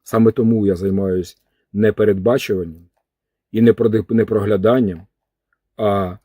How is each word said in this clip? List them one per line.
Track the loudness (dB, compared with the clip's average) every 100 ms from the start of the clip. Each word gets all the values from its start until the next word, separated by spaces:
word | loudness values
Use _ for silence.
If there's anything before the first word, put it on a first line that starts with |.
Саме | -4 2 2
тому | 2 0 0 0
я | -2
займаюсь | -2 -2 -2 -4 -6 -14 _ _ _
не | -2 0
передбачуванням | 2 0 0 0 -2 -2 -6 -6 -14 _ _ _ _ _ _ _
і | 2
не | 4
проди-, | 4 0 0 0
не | 0
прогляданням, | 0 -2 0 0 2 2 0 -4 -14 _ _ _ _ _ _ -4
а | -2 -2 -4 -8